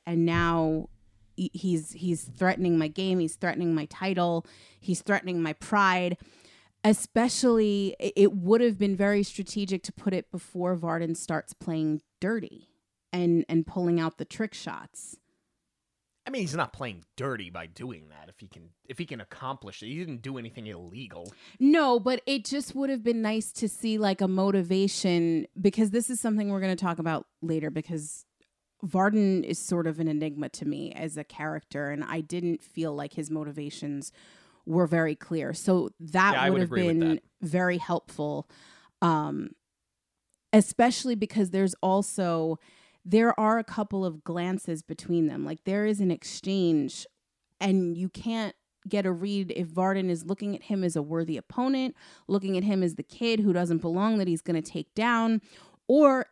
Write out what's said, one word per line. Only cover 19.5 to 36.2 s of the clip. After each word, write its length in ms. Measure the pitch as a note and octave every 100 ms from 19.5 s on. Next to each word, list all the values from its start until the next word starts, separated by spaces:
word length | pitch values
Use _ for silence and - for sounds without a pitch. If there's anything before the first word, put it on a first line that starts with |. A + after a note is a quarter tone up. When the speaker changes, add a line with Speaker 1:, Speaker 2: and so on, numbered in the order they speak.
| C3+ G2 -
Speaker 2:
it. 40 | G#2+
He 100 | D#3
didn't 260 | F3 B2
do 160 | C3+ C3
anything 260 | A2+ B2+ A2
illegal. 640 | F2 F2 G#2+ A2 F2 F2+ - - -
Speaker 1:
No, 400 | C4+ D#4+ C#4 A#3+
but 220 | A3 B3+ -
it 200 | C#4 -
just 280 | C#4+ -
would 160 | C4+ C#4
have 140 | C4
been 180 | A3+ A#3
nice 300 | G#3+ A3 -
to 160 | - G#3+
see, 300 | - A3+ G#3+
like, 220 | G3+ F#3+
a 60 | F#3+
motivation, 1160 | F#3+ G3 G3 E3+ F#3+ G3 - F#3+ E3+ E3+ E3 - -
because 320 | G3 A3 G#3+
this 180 | A3 A#3
is 100 | B3
something 300 | A3+ G#3+ G3+
we're 120 | G3
gonna 140 | F#3+ F3+
talk 220 | F#3 E3+
about 300 | E3 D#3 - -
later, 260 | E3 D#3+ D3+
because 560 | D#3+ D#3 D#3+ D3+ - - _ _ _ _ -
Varden 600 | F#3 F#3 G3+ G#3+ G3 F#3
is 160 | - E3
sort 260 | - F3 E3
of 140 | D#3
an 80 | D#3+
enigma 420 | D3+ D#3 D3 C3
to 160 | - D3+
me 280 | C#3+ C#3
as 220 | - D#3+ D3+
a 80 |
character, 680 | D3 - D3+ D#3 - C#3+ C#3+
and 120 | D3
I 180 | - D#3+
didn't 420 | D#3 F3 F3 E3+
feel 320 | - - D#3+ D3
like 180 | C#3+
his 160 | - D3+
motivations 840 | D#3 D3 D3 D3 - D3 C#3+ C#3+ _ - - _ _ -
were 180 | E3 E3+
very 300 | E3+ D#3+ -
clear. 400 | - D#3+ C3+ E3
So 340 | - F3+ - -
that 340 | E3 F#3